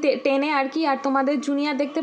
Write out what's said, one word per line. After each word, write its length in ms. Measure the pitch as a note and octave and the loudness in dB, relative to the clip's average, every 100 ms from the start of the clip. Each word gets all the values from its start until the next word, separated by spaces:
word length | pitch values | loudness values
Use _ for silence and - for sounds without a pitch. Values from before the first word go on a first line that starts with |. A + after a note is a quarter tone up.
টে-, 160 | D4 C4 | 0 0
টেনে 240 | C#4 C4+ D4 | 2 0 2
আর 140 | C#4+ C4+ | 0 0
কি। 80 | D4+ D#4 | 0 0
আর 120 | C4+ C#4 | 0 0
তোমাদের 300 | C4+ C4+ D4 C#4+ | 0 2 0 0
জুনিয়র 300 | C#4+ D4 C4+ | -2 0 0
দেখতে 180 | C#4+ D#4+ | -2 -2